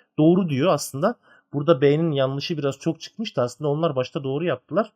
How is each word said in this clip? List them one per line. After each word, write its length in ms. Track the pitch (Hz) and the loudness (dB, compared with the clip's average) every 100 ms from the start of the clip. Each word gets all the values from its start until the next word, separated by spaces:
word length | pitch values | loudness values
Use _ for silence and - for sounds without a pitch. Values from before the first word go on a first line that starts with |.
| _ - | _ 2
doğru 300 | 156 180 175 | 4 4 2
diyor 240 | 131 180 | 0 2
aslında. 420 | 147 - 135 190 - _ _ _ | 0 -2 -4 -4 -4 _ _ _
Burada 280 | 143 147 165 | -2 2 4
B'nin 300 | 143 151 165 | 4 4 2
yanlışı 480 | 139 131 139 - 156 | 0 0 -2 -6 -4
biraz 200 | 139 131 | -4 -4
çok 220 | 170 156 | -4 -6
çıkmıştı. 420 | - - 226 - | -8 -12 -8 -4
Aslında 280 | 123 - 151 | -4 -4 -4
onlar 260 | 147 165 127 | -2 -2 -2
başta 280 | 127 165 | -4 -4
doğru 200 | 135 139 | -6 -4
yaptılar. 480 | 175 131 - 165 233 | -4 -4 -4 -4 -4